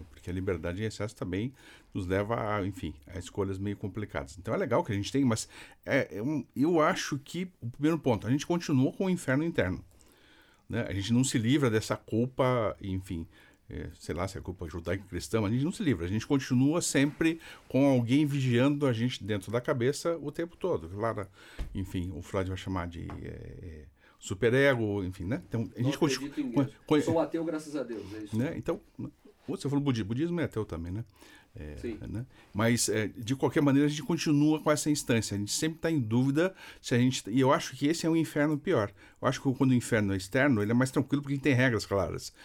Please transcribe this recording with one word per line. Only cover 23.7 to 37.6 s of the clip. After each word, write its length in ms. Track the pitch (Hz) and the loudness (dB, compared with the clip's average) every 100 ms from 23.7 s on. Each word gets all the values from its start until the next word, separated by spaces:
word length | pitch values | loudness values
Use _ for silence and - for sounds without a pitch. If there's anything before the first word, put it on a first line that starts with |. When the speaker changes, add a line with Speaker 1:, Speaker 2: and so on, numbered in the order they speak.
| 78 76 _ _ _ | -16 -20 _ _ _
Speaker 1:
superego, 840 | - 95 117 131 139 123 107 101 | -10 0 2 6 4 4 0 -2
enfim, 200 | 90 92 | -4 -6
né? 180 | 87 160 - | -6 -6 -4
Então, 220 | 113 98 | -4 -4
a 80 | - | -2
gente 100 | 127 | -2
Speaker 2:
Não 60 | 143 | 2
Speaker 1:
continua 300 | 160 127 135 | 0 0 -6
Speaker 2:
acredito 120 | - | -6
em 120 | 131 | -2
Speaker 1:
con-, 120 | 113 | 0
Speaker 2:
Deus. 120 | 131 - - | 0 -4 2
Speaker 1:
con- 140 | 151 | 2
Speaker 2:
Sou 200 | 165 165 | 4 2
ateu, 240 | 151 165 | 0 -2
graças 320 | 160 156 - 147 | -4 -6 -6 -8
a 60 | |
Deus, 220 | 120 110 92 | -6 -8 -10
é 40 | 107 | -12
isso. 120 | 104 110 | -6 -2
Speaker 1:
né? 160 | 127 - | -2 -4
Então, 240 | - 196 - - - _ - _ - | -6 -6 -8 -12 -12 _ -20 _ -10
você 220 | - 139 | -6 -2
falou 140 | 143 | 0
budismo, 260 | 143 113 98 | 2 0 0
budismo 320 | 120 170 175 | -2 -2 -2
é 40 | |
ateu 200 | 143 107 | -2 -4
também, 280 | 101 82 85 | -6 -6 -6
né? 120 | 101 127 _ - - _ - | -8 -8 _ -20 -20 _ -14
É, 200 | 76 73 | -12 -10
Speaker 2:
Sim. 200 | 120 104 - | -8 -8 -8
Speaker 1:
né? 180 | 104 131 - - | -8 -10 -16 -10
Mas, 340 | 98 117 117 - | 0 2 4 2
é, 200 | 107 104 | 0 0
de 260 | - 113 | -4 -4
qualquer 260 | 135 143 165 | 0 2 4
maneira, 260 | 143 135 147 | 6 6 4
a 40 | |
gente 120 | 151 | 0
continua 580 | - 165 165 143 151 151 | -2 0 4 6 6 4
com 100 | 156 | 2
essa 200 | 147 151 | 2 2
instância. 440 | 147 - 117 - | 0 2 2 2
A 40 | 101 | -4
gente 120 | 104 | -2
sempre 280 | - 160 156 | -2 -2 -2
tá 120 | 165 | 0
em 80 | 156 | 2
dúvida 560 | 110 117 135 143 185 - - - | 2 2 4 2 2 -2 -20 -12
se 140 | - | 0
a 40 | 123 | 4
gente, 260 | 127 127 - | 4 2 0
e 120 | 123 | 2
eu 120 | 131 | 4
acho 220 | 160 | 4